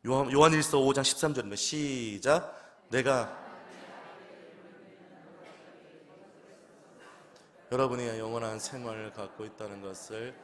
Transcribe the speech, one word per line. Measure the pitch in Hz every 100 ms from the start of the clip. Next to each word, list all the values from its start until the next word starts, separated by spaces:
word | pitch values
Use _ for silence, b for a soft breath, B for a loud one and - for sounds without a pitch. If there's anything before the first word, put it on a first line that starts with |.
| 117
요한, | 131 135
요한 | 139 156
일 | 156
서 | 147 143
오 | 135
장 | 135
십삼 | 131 - 156
절입니다. | 131 104 101
시작. | - 151 147 127 110 101 120 160 - - - - _
"내가 | 120 127 131 107 - - - -
네. | - - - - - - - - - - - - - - - - - - - - - - - - - - - - - - - - - - - - - - - -
여러분이 | 127 131 123 120 110
영원한 | 110 117 113 107
생명을 | - 131 120 110 107
갖고 | 107 98 -
있다는 | 107 - 107 101
것을." | 98 95 - 110 123 123